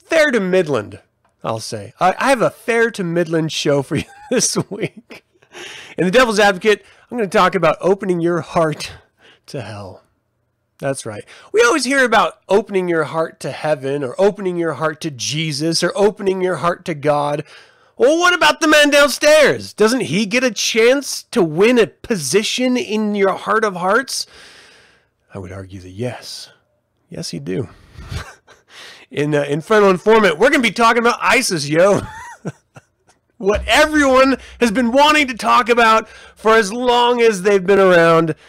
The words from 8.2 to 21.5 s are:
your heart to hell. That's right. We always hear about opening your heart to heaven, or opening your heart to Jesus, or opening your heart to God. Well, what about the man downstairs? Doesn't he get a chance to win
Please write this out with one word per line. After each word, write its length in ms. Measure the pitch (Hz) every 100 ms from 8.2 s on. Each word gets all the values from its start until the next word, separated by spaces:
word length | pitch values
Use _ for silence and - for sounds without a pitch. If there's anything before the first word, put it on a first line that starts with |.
your 220 | 170 175
heart 500 | - 180 160 156 - - _ _ _ _ _
to 160 | 143
hell. 420 | 101 104 98 - _ _ _ _ _ _ _ -
That's 260 | 139 135
right. 200 | - 104 - - -
We 100 | 415
always 200 | 466 320
hear 200 | 247 277
about 340 | 254 220 170 - -
opening 380 | 196 220 196 175
your 160 | 165
heart 380 | 143 160 165 -
to 100 | 156
heaven, 540 | - 156 151 135 143
or 100 | 131 123
opening 420 | 196 208 185 175
your 160 | 165
heart 260 | 135 156 156
to 100 | 165
Jesus, 720 | 127 107 147 160 139 160 165
or 100 | 175 -
opening 440 | 202 202 196 190
your 180 | 180 165
heart 260 | 170 180
to 100 | -
God. 480 | 151 143 147 147 147 - - - _ _ -
Well, 160 | 233 330
what 160 | 349
about 260 | 359 311 302
the 80 | 320
man 220 | 302 294
downstairs? 840 | 285 285 - 294 311 262 123 98
Doesn't 280 | - 214 254
he 260 | 180 170 220
get 160 | 240
a 80 | 254
chance 720 | 208 - 233 233 277 269 -
to 180 | - 240
win 360 | 165